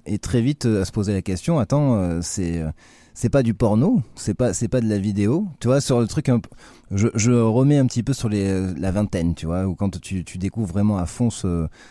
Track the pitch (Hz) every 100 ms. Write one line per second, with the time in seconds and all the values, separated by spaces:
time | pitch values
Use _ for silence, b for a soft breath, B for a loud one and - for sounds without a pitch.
0 | - 104 - 123 120 147 120 107 95 -
1 | 101 98 95 92 - 165 107 143 143 113
2 | 90 85 90 - 87 85 78 - B B
3 | B - 117 139 117 110 113 107 165 240
4 | - - - 101 123 98 117 127 113 104
5 | 101 101 101 147 208 143 117 139 - 120
6 | 113 - - 120 - B B B B 98
7 | 113 110 113 120 113 113 135 147 127 123
8 | 110 135 117 104 98 95 92 80 95 92
9 | 104 92 85 82 80 87 95 85 101 85
10 | - 95 80 92 95 110 104 95 104 101
11 | 87 - 120 - 95 85 78 B B